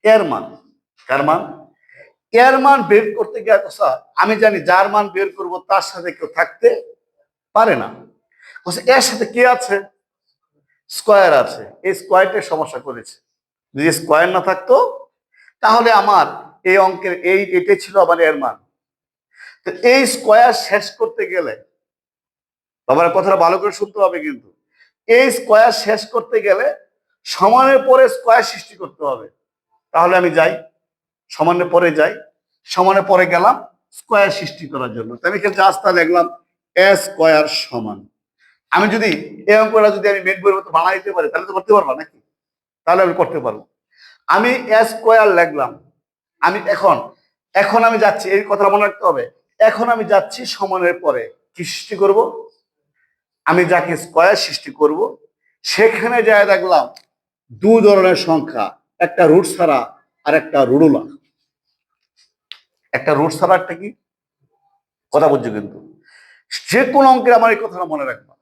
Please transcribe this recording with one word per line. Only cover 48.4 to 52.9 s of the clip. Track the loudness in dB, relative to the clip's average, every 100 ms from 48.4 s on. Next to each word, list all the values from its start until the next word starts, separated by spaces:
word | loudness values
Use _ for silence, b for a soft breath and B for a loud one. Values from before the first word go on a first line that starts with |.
| -2
কথাটা | 0 2
মনে | 2 -2
রাখতে | -2 -4
হবে, | -2 -8 _ _ _
এখন | 0 2 -2
আমি | -2 0
যাচ্ছি | 0 -2 -12 -12
সমানের | -8 -6 -2 -2 -2
পরে | -6 -6 -10 _ _
কি | -14 -12
সৃষ্টি | -12 -14 -2
করব? | 2 2 -2 -8 -20 _ _ _ _